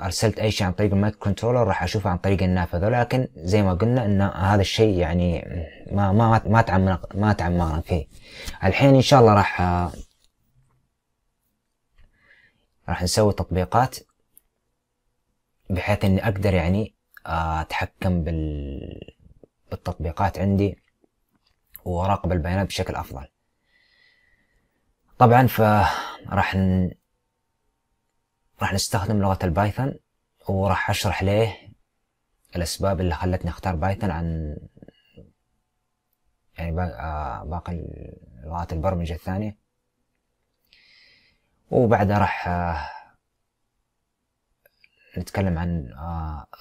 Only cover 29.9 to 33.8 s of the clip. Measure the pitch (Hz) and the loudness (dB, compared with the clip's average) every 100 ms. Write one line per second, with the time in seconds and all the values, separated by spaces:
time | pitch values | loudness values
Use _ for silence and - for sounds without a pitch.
29.9 | - _ _ _ _ - 95 98 87 - | -6 _ _ _ _ -4 -2 0 0 0
30.9 | 104 104 - 95 104 113 - - - _ | -2 -2 -2 0 2 0 -2 -18 -20 _
31.9 | _ _ _ _ _ _ 87 82 - 95 | _ _ _ _ _ _ -6 -6 -2 -2
32.9 | 90 92 - 92 90 87 - 95 82 | 0 0 0 0 0 -2 -4 -4 0